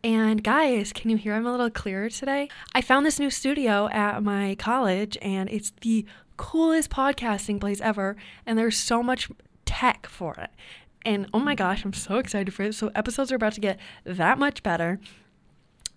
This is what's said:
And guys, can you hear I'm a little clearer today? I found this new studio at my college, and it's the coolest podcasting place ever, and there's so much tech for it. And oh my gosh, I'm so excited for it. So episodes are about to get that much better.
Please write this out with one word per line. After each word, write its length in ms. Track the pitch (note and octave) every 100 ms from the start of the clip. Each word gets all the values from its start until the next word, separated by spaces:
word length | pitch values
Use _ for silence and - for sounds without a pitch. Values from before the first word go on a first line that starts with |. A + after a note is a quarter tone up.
And 400 | A#3 A3 A3 A3
guys, 480 | G#3+ C4+ D4+ A#3 G#3
can 200 | - A3+
you 60 | A3
hear 180 | G#3+ G#3+
I'm 100 | A#3
a 60 |
little 180 | B3 A#3+
clearer 400 | A3 G3+ F#3+ A3
today? 400 | - C4+ C#4 C#4+ - -
I 80 | C4
found 240 | B3+ C4+ D4+
this 140 | C#4+
new 100 | C#4+
studio 600 | - C4+ C#4+ B3 G3+ G#3
at 340 | - G#3 G#3
my 320 | G#3 G3+ G3 G3
college, 640 | G#3+ B3 A3 F#3 G#3+ -
and 300 | G3 F#3+ F#3+
it's 200 | G#3 G#3 _
the 220 | A#3 A3 G#3+ - _ -
coolest 540 | - D#4+ E4 D#4+ D4+
podcasting 720 | - C4+ C#4 A#3+ G3+ - G3+
place 200 | G3+ G3+
ever, 360 | G#3+ G#3 G3 G#3 - -
and 140 | - A3
there's 180 | A3+ G#3+
so 280 | - A#3
much 260 | B3 B3+ - - _ _ -
tech 420 | - B3 - -
for 260 | - E3+ -
it. 100 | E2+ - - - - _ -
And 240 | G3+ F#3+
oh 80 | G#3+
my 140 | C#4+
gosh, 320 | C#4 F#3 G3 G3
I'm 80 |
so 240 | - - G#3+
excited 380 | C4 G3+ G3 -
for 80 |
it. 100 | G3+
So 160 | G#3+ G#3+ G#3+
episodes 360 | G#3+ A3+ C4
are 40 | B3+
about 180 | G#3+
to 80 | G#3+
get 160 | G3+ F#3+ - -
that 360 | - F3+ E3+ C4
much 240 | C#4+ C#4+
better. 360 | G3+ E3 E3+ G3 - - _ _ _ _ _ _ -